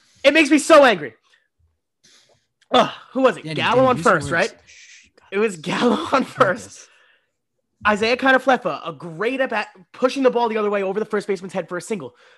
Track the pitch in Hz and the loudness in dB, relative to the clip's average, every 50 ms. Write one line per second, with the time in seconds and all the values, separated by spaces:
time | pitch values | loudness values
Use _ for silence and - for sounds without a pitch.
0 | _ _ _ _ - 277 - 320 320 262 311 285 - - 330 294 277 254 214 170 | _ _ _ _ 2 2 4 4 2 4 2 2 4 6 6 8 8 6 4 0
1 | 147 120 - _ _ _ _ _ _ _ _ _ _ _ _ _ _ _ _ _ | -4 -12 -14 _ _ _ _ _ _ _ _ _ _ _ _ _ _ _ _ _
2 | _ _ _ _ _ _ _ _ _ _ _ _ _ - 247 247 208 156 - - | _ _ _ _ _ _ _ _ _ _ _ _ _ -2 0 0 0 0 -2 -14
3 | - _ - 247 262 247 208 - - 156 160 160 160 180 226 247 262 254 247 190 | -18 _ -4 0 2 2 0 0 -8 -8 -6 -4 -2 0 2 2 2 2 2 2
4 | 170 233 190 160 - 139 170 170 196 226 - _ _ _ - - - - - - | 2 2 2 2 0 -2 -2 -2 -2 -2 -4 _ _ _ -20 -20 -20 -20 -20 -20
5 | _ _ _ _ _ - - 196 214 226 190 160 147 175 156 - - 247 214 - | _ _ _ _ _ -8 -4 -2 -2 -2 -4 -6 -8 -6 -4 0 0 0 0 0
6 | - - - 269 - - - - - 190 180 240 92 - - - - _ _ _ | -2 -2 -2 -2 -2 -2 -2 0 0 0 0 -6 -8 -18 -20 -20 -20 _ _ _
7 | _ _ _ _ _ _ _ _ _ _ _ _ _ _ _ _ - 208 214 196 | _ _ _ _ _ _ _ _ _ _ _ _ _ _ _ _ -2 -2 0 0
8 | 220 220 254 247 254 269 262 254 262 269 254 233 - 180 147 127 - 165 165 135 | 0 -2 -2 0 2 2 2 2 4 2 0 0 0 -4 -8 -6 -10 -12 -14 -14
9 | 151 175 165 160 208 240 262 262 262 247 240 208 214 - _ 190 180 _ _ - | -16 -16 -10 -6 -6 -4 -4 -4 -4 -4 -4 -6 -8 -8 _ -20 -20 _ _ -2
10 | 240 262 262 277 269 247 196 240 240 226 220 214 214 208 208 202 196 190 196 208 | -2 -2 -2 2 0 2 2 2 -2 -2 -2 -2 -2 -2 -2 -2 -2 -4 -4 -4
11 | 214 214 - 202 196 - 196 175 185 190 - 190 170 - 180 175 165 - 226 190 | -6 -4 -4 -6 -4 -4 -6 -6 -6 -8 -8 -8 -8 -8 -8 -10 -8 -8 -8 -8
12 | 143 120 _ _ _ _ _ | -10 -12 _ _ _ _ _